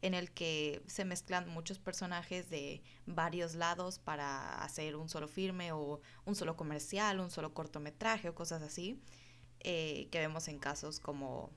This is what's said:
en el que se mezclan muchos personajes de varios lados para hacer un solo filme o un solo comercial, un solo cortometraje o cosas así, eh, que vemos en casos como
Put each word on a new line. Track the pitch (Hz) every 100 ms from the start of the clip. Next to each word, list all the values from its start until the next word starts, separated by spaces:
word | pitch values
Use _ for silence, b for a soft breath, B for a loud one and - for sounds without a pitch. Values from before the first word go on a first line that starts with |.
en | 185
el | 180 180
que | - 165 156 151 143 -
se | -
mezclan | 190 180 - 180 175
muchos | 165 165 190
personajes | - 180 180 175 170 180 175
de | 156 139 160 B B -
varios | 165 165 175 165
lados | 165 170 175 180 190
para | - 151 143 135 139 -
hacer | 147 - 156 151
un | 160
solo | 160 151
filme | - 190 180 175
o | 160 147 147 B B
un | -
solo | 202 160 165
comercial, | 160 151 - 196 214 190
un | 180
solo | 170 156
cortometraje | - 151 151 151 - 170 170 170
o |
cosas | 165 165 165
así, | 151 - 180 269 B B B B B -
eh, | - 170 160 143 139
que | 165
vemos | 156 156 160
en | 147
casos | 139 147 151 151
como | - 143 135 127 -